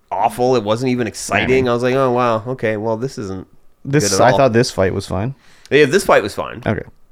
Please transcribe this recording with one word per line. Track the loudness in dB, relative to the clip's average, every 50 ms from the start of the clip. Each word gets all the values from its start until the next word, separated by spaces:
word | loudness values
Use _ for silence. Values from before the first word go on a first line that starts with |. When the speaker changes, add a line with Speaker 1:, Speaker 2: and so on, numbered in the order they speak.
| _ _
Speaker 1:
awful. | -4 -2 -2 -2 0 0 0 2 2
It | 2 0
wasn't | 0 -2 0 0 0
even | 0 -2 -2
exciting. | -4 -6 -10 -6 -2 -2 0 2 2
Speaker 2:
I | 2
mean, | 2 2 2
Speaker 1:
I | 0
was | 0 0
like, | 0 0
"Oh, | 2 2 2 2
wow. | 2 2 0 0 -2 -2
Okay, | -6 -6 -4 -4 -2 -2 -2
well, | -2 -4 -4
this | -4 -4 -8 -8 -8
isn't | -8 -8 -8 -10 -12 -14 -20 -20 -20 -20 -20 _ -6
Speaker 2:
this, | -2 0 0 2 2
Speaker 1:
good | 2 4 4
at |
Speaker 2:
I | 4 4
Speaker 1:
all." | 4
Speaker 2:
thought | 4 4 4
this | 2 2 2
fight | 0 0 0 0 -2
was | -4 -6
fine. | -6 -6 -6 -6 -6 -8 -12 _ -20 -20 -20 -6 0
Speaker 1:
Yeah, | 2 4 4
this | 4 2 2 2
fight | 2 2 2 2
was | 0 -4
fine. | -8 -10 -10 -10 -6 -4
Speaker 2:
Okay. | -4 -4 -4 -6 -10 -16 _ -20 -20